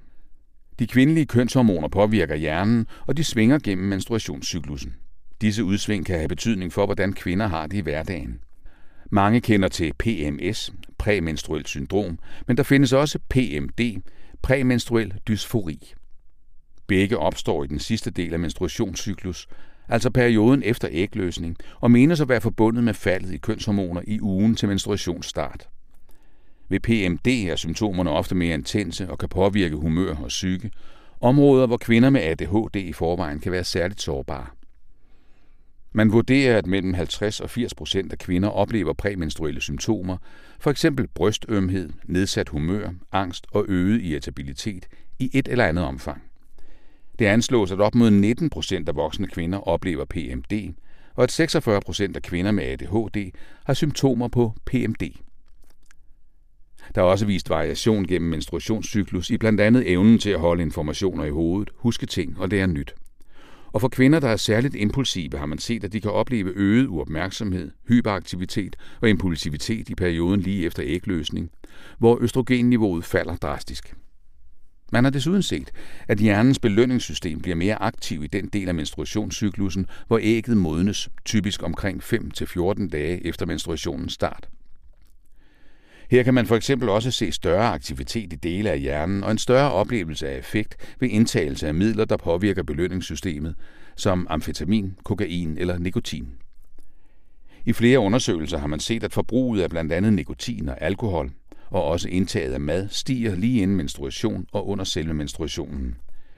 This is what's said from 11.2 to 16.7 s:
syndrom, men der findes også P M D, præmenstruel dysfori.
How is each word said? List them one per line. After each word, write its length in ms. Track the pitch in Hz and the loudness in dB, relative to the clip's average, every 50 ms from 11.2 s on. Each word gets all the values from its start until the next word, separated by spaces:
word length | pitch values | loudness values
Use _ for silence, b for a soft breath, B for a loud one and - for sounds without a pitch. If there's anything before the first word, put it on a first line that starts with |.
| 82 80 78 71 - - 80 78 69 - | 0 -2 -4 -4 -4 -4 -6 -6 -4 -6
syndrom, 500 | - 73 67 - 90 98 104 87 85 B B B B B B | -6 -6 -4 -2 0 0 0 -2 -4 B B B B B B
men 100 | - 123 | 0 2
der 60 | 113 | 2
findes 300 | 139 - 139 139 143 117 | 4 6 6 6 6 6
også 260 | 131 135 147 147 - - - - | 6 6 4 4 0 -2 -4 0
P 80 | - | 2
M 320 | 139 127 101 71 73 71 - | 2 2 2 0 -2 -4 -2
D, 340 | - - 117 120 98 95 b b b b b b b b | -2 -2 -2 -2 -2 -4 b b b b b b b b
præmenstruel 720 | - - 131 139 131 127 127 117 - - 120 113 110 92 95 - - - | 0 2 2 4 4 4 2 2 2 0 0 0 0 0 -4 -6 -2 -2
dysfori. 680 | 110 101 - - - 117 95 82 76 - - - - - - - - - - - - - - - - - - - | -2 -2 -2 -2 -2 -2 -2 -2 -6 -8 -10 -16 -16 -16 -16 -14 -16 -16 -16 -18 -20 -20 -20 -20 -18 -20 -18 -18